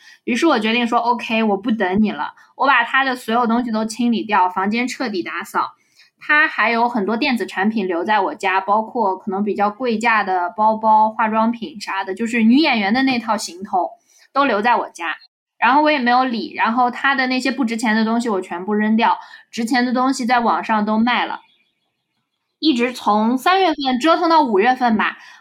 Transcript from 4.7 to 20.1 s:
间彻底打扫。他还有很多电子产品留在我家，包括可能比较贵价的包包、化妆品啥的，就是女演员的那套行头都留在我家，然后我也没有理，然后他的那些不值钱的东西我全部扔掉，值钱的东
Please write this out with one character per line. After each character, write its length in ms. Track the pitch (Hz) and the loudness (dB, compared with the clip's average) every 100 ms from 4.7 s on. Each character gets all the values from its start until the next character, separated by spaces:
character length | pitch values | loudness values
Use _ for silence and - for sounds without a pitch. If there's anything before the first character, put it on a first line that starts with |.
间 160 | 233 254 | -2 -4
彻 220 | - 247 | -4 -6
底 140 | 190 | -6
打 200 | 165 170 | -6 -10
扫。 300 | 196 180 135 - _ _ _ _ | -6 -6 -6 -8 _ _ _ _
他 260 | - 302 302 | 0 2 2
还 240 | - 214 | 0 0
有 160 | 233 240 | 2 0
很 180 | 220 190 | 0 -2
多 100 | 226 | 0
电 200 | 294 226 | 0 -2
子 100 | 180 | -4
产 220 | 185 202 | -2 -2
品 180 | 220 185 | 0 -2
留 160 | 170 | -2
在 160 | 214 214 | 0 0
我 140 | 170 | 0
家， 260 | 151 190 190 | -2 -2 -2
包 220 | 196 214 | 0 0
括 340 | 220 247 196 180 | 0 -2 -2 -2
可 140 | - | -4
能 120 | 190 | -4
比 120 | 208 | -2
较 160 | 185 208 | 0 -2
贵 280 | 208 254 220 | 0 -2 0
价 240 | 233 220 | 2 2
的 300 | 196 185 175 | 0 -2 -2
包 220 | - 214 214 | 0 0 2
包、 340 | 220 220 220 | 4 4 4
化 180 | 220 220 | 0 0
妆 220 | 220 226 | 2 0
品 300 | 233 175 208 | -2 -8 -12
啥 240 | - 196 | -8 -6
的， 100 | 190 | -6
就 120 | 196 226 | -6 -2
是 160 | 233 | 2
女 140 | 220 262 | 4 6
演 200 | 320 233 | 4 2
员 140 | 196 | 0
的 100 | 254 | 2
那 140 | 269 240 | 2 0
套 200 | 226 214 | -2 -4
行 260 | - 170 | -4 -12
头 240 | 196 185 170 - _ _ _ | -4 -2 -2 -6 _ _ _
都 140 | 277 | 0
留 160 | 277 208 | 0 2
在 160 | 233 214 | 2 0
我 140 | - | -2
家， 260 | - 165 - - _ _ _ | -8 -10 -10 -14 _ _ _
然 180 | 233 | 2
后 60 | 285 | 4
我 100 | 302 | 4
也 80 | 294 | 2
没 120 | 240 | 2
有 140 | 247 | 2
理， 280 | 262 226 165 | 2 -2 -6
然 200 | - 208 | -2 0
后 160 | 240 247 | 2 0
他 240 | 240 277 | 0 -2
的 120 | 269 254 | 0 0
那 120 | 254 | -2
些 100 | 262 | -2
不 140 | 254 | -2
值 140 | 226 226 | -2 -2
钱 180 | 233 220 | 0 0
的 80 | |
东 160 | 220 233 | 0 0
西 80 | 233 | -2
我 100 | 190 | -4
全 280 | 180 175 190 | -4 -8 -4
部 80 | |
扔 200 | 208 214 220 | -2 2 2
掉， 220 | 214 - - - _ | 2 0 -6 -20 _
值 140 | 220 | -8
钱 220 | 233 254 247 | -2 0 0
的 80 | |
东 180 | 247 262 | 0 0